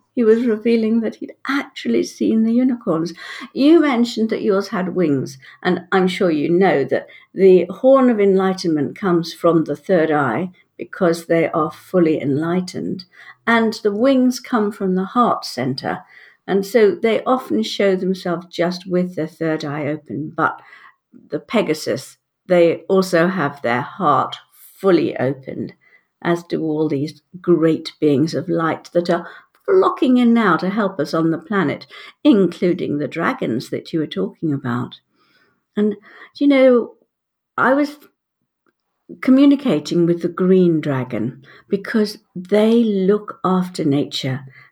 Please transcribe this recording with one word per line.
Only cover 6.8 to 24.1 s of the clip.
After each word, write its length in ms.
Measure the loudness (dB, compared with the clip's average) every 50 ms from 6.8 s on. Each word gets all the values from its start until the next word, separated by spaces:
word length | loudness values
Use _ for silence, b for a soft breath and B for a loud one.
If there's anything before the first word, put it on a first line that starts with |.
| 0
that 220 | 0 -2 -4 -4 B B B B B B
the 320 | 4 6 6 6 6 4 0
horn 400 | -4 0 4 6 6 6 6 4
of 100 | 4 4
enlightenment 760 | 4 4 4 4 2 0 -2 -2 -2 -2 0 0 -2 -4 -6
comes 360 | -4 -2 0 0 0 0 -4 -6
from 320 | -2 0 2 2 2 0
the 100 | -2 -6
third 360 | -6 _ 0 2 2 2 2
eye, 400 | 0 0 0 0 -2 -4 -4 -6 b b b b b
because 480 | -14 -14 -12 -6 -2 0 0 0 -2 -2
they 240 | 0 0 0 0 0
are 200 | 0 -2 -4 -4
fully 500 | -6 -12 -8 -2 0 2 2 2 2 0
enlightened, 840 | -2 -2 -2 -2 -2 -2 -2 -2 -4 -6 -8 -10 -10 -10 -10 -12 -16 B B B B B B B B
and 260 | 0 0 0 0 -2 -2
the 180 | -2 -4 -4 -2
wings 480 | 0 2 2 2 2 2 0 0 -4
come 300 | -6 -4 -2 -2 -2 -2
from 240 | -4 -4 -4 -2 -2
the 100 | -2 -2
heart 400 | -2 0 0 0 0 0 -4 -6
center. 580 | -10 -8 -6 -4 -4 -4 -6 -6 -6 -6 -8 B B B B B B B B B
And 200 | -2 -2 -2 -2
so 280 | 0 2 2 4 2 2
they 300 | 0 -2 -2 -2 -2 -2
often 400 | -2 -2 -2 -4 -4 -4 -4 -4
show 320 | -4 -2 0 0 0 0
themselves 520 | 0 -2 -2 -4 -4 -4 -6 -6 -6 -8
just 380 | -10 -6 -4 -4 -4 -4 -6 -6
with 300 | -4 -2 -2 -2 -2 -4
their 120 | -6 -8
third 360 | -8 -6 -6 -4 -4 -4 -4 -6
eye 240 | -6 -6 -6 -6
open, 460 | -6 -6 -8 _ -10 -10 -8 -8 -8 -4
but 260 | -2 -2 -2 -4 -6 B B B B B B B B _ _ _ -20 _ -10
the 100 | -10 -10
Pegasus, 800 | -8 -4 -2 -2 0 0 -2 -4 -4 -6 -6 -6 -8 -14 -20 _ _ _ _ _ _
they 360 | 0 4 4 4 4 2 0 -2 0
also 380 | 0 0 2 2 2 2 2
have 340 | 0 0 -2 -4 -4 -6 -6
their 200 | -4 -4 -2 -2
heart 560 | -4 -6 -6 -2 0 2